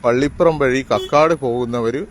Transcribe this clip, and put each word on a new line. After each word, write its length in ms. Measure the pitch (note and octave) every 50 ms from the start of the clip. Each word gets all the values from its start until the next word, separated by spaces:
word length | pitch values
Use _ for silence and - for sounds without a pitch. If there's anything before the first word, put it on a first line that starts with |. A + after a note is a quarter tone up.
| -
പള്ളിപ്പുറം 520 | A#2+ A#2+ B2+ C#3+ D3 - - F3 E3+ D#3+ D3
വഴി 200 | C#3 B2+ B2+ C3+ B2+ -
കക്കാട് 440 | A#2 G#2 - - - D3 D#3 E3 E3+ D#3 C3+
പോകുന്നവര് 560 | B2 A#2 B2 B2 A#2 A#2+ A#2+ A2+ A#2 A#2+ C#3+ G3 -